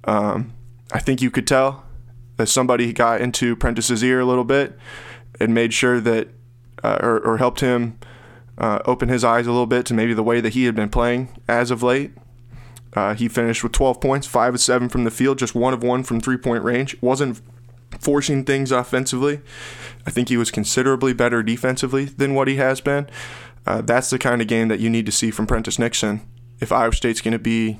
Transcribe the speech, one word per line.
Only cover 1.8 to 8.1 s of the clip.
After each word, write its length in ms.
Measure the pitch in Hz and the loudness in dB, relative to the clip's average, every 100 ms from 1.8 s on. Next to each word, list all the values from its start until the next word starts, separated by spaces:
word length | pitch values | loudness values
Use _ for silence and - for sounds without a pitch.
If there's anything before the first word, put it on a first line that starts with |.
| - - - - - - | -16 -18 -18 -20 -20 -4
that 80 | 110 | 0
somebody 480 | - 127 120 120 | 2 2 2 0
got 260 | 113 117 113 | 2 2 2
into 360 | 123 - 123 117 | 0 0 -2 0
Prentice's 460 | 127 117 110 117 | 0 0 0 2
ear 180 | 127 127 | 2 2
a 40 | |
little 200 | 127 127 | 2 2
bit 340 | 120 139 139 - - - - - - - | 2 2 0 -6 -18 -18 -18 -20 -20 -2
and 140 | 110 | 2
made 220 | 113 117 | 4 2
sure 260 | - 127 123 | 2 2 4
that, 280 | 113 113 110 - - - - - | 2 0 -2 -10 -20 -20 -20 -6
uh, 160 | 110 107 | -2 0
or, 160 | 117 113 | 2 2
or 180 | - 113 | 2 2
helped 240 | 123 120 | 0 2
him, 380 | 131 123 117 117 - | 0 0 -2 -8 -20